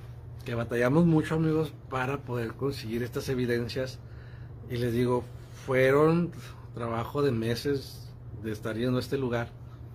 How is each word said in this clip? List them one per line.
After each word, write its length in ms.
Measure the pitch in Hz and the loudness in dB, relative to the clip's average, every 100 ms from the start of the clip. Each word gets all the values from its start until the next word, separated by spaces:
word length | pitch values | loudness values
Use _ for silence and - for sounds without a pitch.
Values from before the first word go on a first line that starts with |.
| - - - - | -14 -14 -14 -12
que 120 | - 117 | -4 -4
batallamos 500 | 113 120 123 151 170 | 0 4 6 8 8
mucho, 300 | 160 156 160 | 6 4 2
amigos, 360 | 160 156 156 - - | 4 2 0 -6 -6
para 280 | 131 127 143 | -4 -2 -4
poder 360 | 120 120 117 | -4 -4 -4
conseguir 500 | - 135 131 110 117 | -2 -4 -2 -4 -4
estas 260 | 120 143 135 | -2 -4 -2
evidencias. 720 | 127 123 120 117 135 127 - - - - - - - - | 0 2 0 0 -4 -4 -8 -14 -16 -14 -14 -14 -14 -6
Y 80 | 123 | -2
les 140 | 123 | 0
digo, 300 | 117 123 123 117 - - - - | 2 4 2 -2 -14 -16 -12 0
fueron 640 | 131 131 143 156 170 170 - - - - | 6 8 8 6 6 2 -4 -14 -16 -14
trabajo 480 | - 117 113 113 143 | -8 -4 -2 -2 2
de 100 | 143 | 2
meses 800 | 117 113 117 147 139 - - - - - - | 2 0 0 0 -2 -4 -14 -14 -14 -14 -8
de 80 | 110 | -6
estar 240 | 107 117 107 | -4 -4 0
yendo 220 | 127 127 | 2 0
a 40 | |
este 160 | - 139 | 0 -2
lugar. 320 | 127 117 117 - - - - | 0 -2 -2 -10 -16 -16 -16